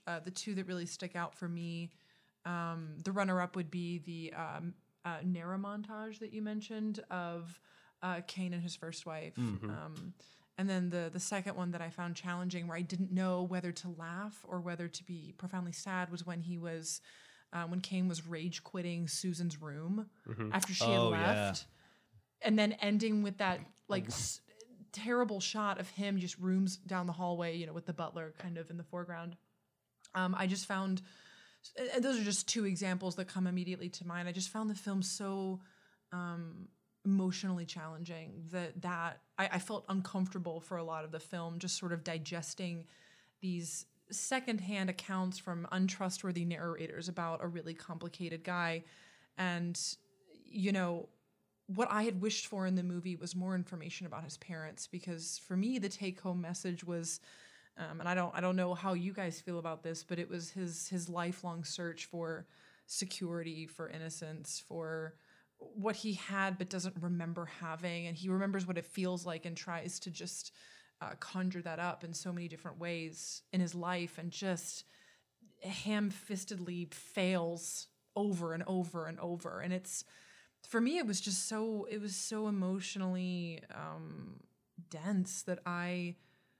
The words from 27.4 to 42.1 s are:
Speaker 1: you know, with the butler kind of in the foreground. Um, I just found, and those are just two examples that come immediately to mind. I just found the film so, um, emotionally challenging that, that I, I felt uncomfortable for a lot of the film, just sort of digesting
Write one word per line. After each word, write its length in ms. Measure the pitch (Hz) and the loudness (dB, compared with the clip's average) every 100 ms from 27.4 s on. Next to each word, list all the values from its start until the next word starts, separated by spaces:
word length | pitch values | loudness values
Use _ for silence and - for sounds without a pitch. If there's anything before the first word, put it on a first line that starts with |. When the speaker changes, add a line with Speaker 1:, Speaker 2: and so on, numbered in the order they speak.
| 170 170 | 0 0
Speaker 1:
you 80 | 165 | -2
know, 80 | |
with 120 | 165 165 | -4 -4
the 60 | |
butler 400 | 160 165 165 160 156 | -2 -2 -4 -6 -6
kind 200 | 180 170 | -4 -4
of 120 | 160 | -4
in 80 | 170 | -6
the 60 | |
foreground. 520 | 165 180 175 170 170 170 _ _ _ _ _ _ - | -4 -4 -4 -4 -6 -8 _ _ _ _ _ _ -4
Um, 220 | 185 185 185 | 2 4 6
I 80 | 190 | 4
just 220 | 190 - | 4 2
found, 340 | 190 196 185 - - - - - - - - 254 247 | 2 2 2 -2 -18 -20 -20 -20 -20 -10 -4 2 4
and 80 | |
those 160 | 262 247 | 4 4
are 40 | |
just 240 | 208 190 - | 4 2 2
two 180 | 233 202 | 2 4
examples 500 | 175 190 180 185 180 | 4 2 2 0 -2
that 100 | 185 | -2
come 200 | 190 180 | 2 4
immediately 420 | 180 180 180 175 | 2 0 -2 -4
to 160 | - 175 | -6 -4
mind. 220 | 175 175 | -2 0
I 40 | |
just 160 | 175 185 | -2 -2
found 200 | 220 214 | 0 0
the 60 | 196 | 0
film 260 | 208 196 | 2 2
so, 600 | 185 - 196 196 190 185 - _ _ _ - | 2 0 0 0 0 -2 -6 _ _ _ -8
um, 560 | 180 175 170 165 180 185 _ _ _ 196 | -4 -4 -4 -6 -10 -14 _ _ _ 6
emotionally 600 | 196 185 180 196 180 170 | 8 6 4 2 0 -2
challenging 800 | 175 156 160 170 165 160 185 165 | -6 -6 -8 -8 -8 -8 -10 -4
that, 300 | 180 170 175 | -2 -2 -2
that 380 | 180 170 170 - _ - | -2 0 -2 -4 _ 0
I, 120 | 196 | 2
I 60 | 180 | 2
felt 240 | 185 208 - | 0 -2 0
uncomfortable 720 | 190 185 190 185 185 170 165 | 0 2 2 2 0 -2 -4
for 160 | - 175 | -4 -4
a 60 | |
lot 200 | 165 160 | -2 -2
of 80 | 156 | -4
the 80 | 160 | -6
film, 400 | - 180 170 170 | -4 -4 -2 -2
just 180 | 180 - | -2 0
sort 140 | 180 | 0
of 120 | 170 | 0
digesting 840 | 165 | 0